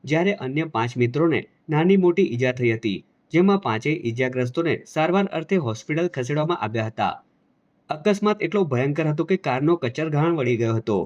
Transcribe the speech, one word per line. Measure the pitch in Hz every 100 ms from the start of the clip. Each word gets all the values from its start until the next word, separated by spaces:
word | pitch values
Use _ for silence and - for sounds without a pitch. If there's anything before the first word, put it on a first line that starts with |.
જ્યારે | 131 156 180 202
અન્ય | 127 139 160
પાંચ | 113 120 123
મિત્રોને | 120 139 165 131 - _ -
નાની | 156 170 196
મોટી | 180 175 190
ઈજા | 120 127
થઈ | 127 120
હતી, | 113 113 90 - _ _
જેમાં | 160 190 196
પાંચેય | 139 110 147 156
ઈજાગ્રસ્તોને | 117 117 127 127 123 127 160 127 -
સારવાર | 160 160 180 196
અર્થે | 160 160 196
હોસ્પિટલ | 131 110 - 151 175
ખસેડવામાં | 143 123 147 156 175
આવ્યા | 110 113 110
હતા. | - 101 - _ _ _ _ _ _ _
અકસ્માત | 156 208 202 208 208
એટલો | 156 208
ભયંકર | 175 123 139 147 156
હતો | 151
કે | 160 185
કારનો | - 127 147 170
કચરઘાણ | 123 120 160 147 160 165
વળી | 127 117
ગયો | 113
હતો. | 113 107 101